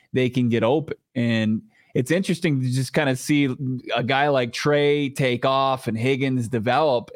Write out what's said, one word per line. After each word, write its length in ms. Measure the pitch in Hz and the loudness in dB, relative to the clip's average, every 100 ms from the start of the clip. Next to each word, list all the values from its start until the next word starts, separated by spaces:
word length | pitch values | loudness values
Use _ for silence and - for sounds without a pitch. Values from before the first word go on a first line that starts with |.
| _ | _
they 180 | 123 127 | 0 0
can 200 | 127 123 | 2 2
get 140 | 117 | 2
open. 340 | 113 147 151 - _ - | 2 2 -2 -10 _ -4
And 460 | 117 113 110 110 - _ _ | 0 0 0 -2 -4 _ _
it's 180 | - 127 | -2 0
interesting 500 | 165 196 165 180 139 | 0 0 -2 0 0
to 80 | 127 | 0
just 240 | 127 131 | -2 -2
kinda 220 | - 143 127 | 0 0 0
see 320 | - 147 139 127 131 127 - 113 | 0 2 2 0 -4 -6 -4 -4
a 80 | |
guy 240 | 120 135 147 | 0 0 2
like 260 | 139 120 | 2 0
Trey 560 | - 151 147 147 147 143 | -2 0 2 2 2 0
take 360 | 135 135 123 135 | 0 0 0 0
off 420 | 135 135 131 - | 0 0 -2 -4
and 100 | 110 | -2
Higgins 500 | 127 135 139 127 110 | 0 0 0 -2 -2
develop, 640 | 120 107 127 156 120 104 | -2 0 2 2 0 -2